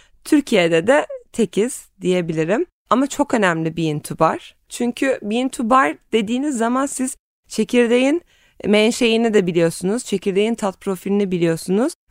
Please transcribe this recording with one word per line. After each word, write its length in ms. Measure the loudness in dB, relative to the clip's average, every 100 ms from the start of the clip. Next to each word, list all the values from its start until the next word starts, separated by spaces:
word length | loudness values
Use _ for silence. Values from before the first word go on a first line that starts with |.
| _ _
Türkiye'de 640 | 0 0 2 2 2 2 2
de 200 | 2 0 -8 _
tekiz 560 | -2 -2 0 -2 -4 -18 -6
diyebilirim. 680 | -2 0 -2 -2 0 0 -2 _ -2
Ama 160 | 0 0
çok 280 | -2 -2
önemli 420 | 0 2 0 -2 -2
bean 220 | -4 -4
to 200 | -6 0
bar. 380 | 0 0 -10 _ -12
Çünkü 500 | -6 -4 -2 -2 -2
bean 260 | -4 -2 -4
to 220 | -4 2
bar 260 | 2 2 -2 _
dediğiniz 460 | -2 0 -2 -2 -2
zaman 280 | -2 -2 -4
siz 300 | -4 -8 -8 _ _ -10
çekirdeğin 720 | -6 0 2 4 4 2 0 -4 _ _ -6
menşeini 680 | 2 4 4 2 2 2 2
de 120 | 2 2
biliyorsunuz, 580 | 2 0 0 -4 -4
çekirdeğin 500 | -4 -4 -2 0 0
tat 260 | -2 -4 -6
profilini 500 | -6 -6 -2 -2 0
biliyorsunuz 640 | 0 0 -2 0 0 0 -4 -2